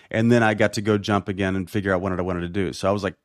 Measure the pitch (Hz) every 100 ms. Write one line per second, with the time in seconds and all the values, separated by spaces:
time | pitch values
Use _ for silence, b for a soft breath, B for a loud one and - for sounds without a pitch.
0 | B 110 117 120 110 104 107 - 104 107
1 | 98 101 95 95 95 95 90 110 95 92
2 | 95 90 90 90 87 95 90 - 95 101
3 | 92 -